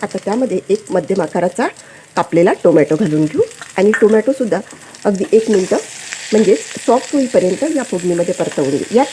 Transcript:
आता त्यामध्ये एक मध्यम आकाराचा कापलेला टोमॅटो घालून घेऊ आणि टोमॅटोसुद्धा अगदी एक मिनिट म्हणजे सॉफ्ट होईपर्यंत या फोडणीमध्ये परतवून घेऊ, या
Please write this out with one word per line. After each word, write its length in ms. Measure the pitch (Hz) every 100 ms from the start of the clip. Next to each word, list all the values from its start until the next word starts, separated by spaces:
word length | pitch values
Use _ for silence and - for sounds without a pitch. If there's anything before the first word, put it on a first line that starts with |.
आता 140 | 208 180 -
त्यामध्ये 340 | 220 254 185 -
एक 220 | 202 -
मध्यम 300 | 185 170 190
आकाराचा 460 | 160 185 175 - 302 - - - - -
कापलेला 380 | 170 165 180 -
टोमॅटो 320 | - 160 143 156
घालून 300 | 202 156 151
घेऊ 160 | 277 494 - - -
आणि 140 | 196
टोमॅटोसुद्धा 680 | 220 214 220 214 269 240 190 - - - - -
अगदी 180 | 190 -
एक 180 | 220 220
मिनिट 240 | 202 185
म्हणजे 840 | 240 - - - - - 208 190 208
सॉफ्ट 580 | - - - 240 -
होईपर्यंत 500 | 294 254 202 180 185 302 311
या 80 |
फोडणीमध्ये 500 | 247 185 175 175 175
परतवून 360 | 180 156 - 135
घेऊ, 260 | 139 - 220
या 80 | 277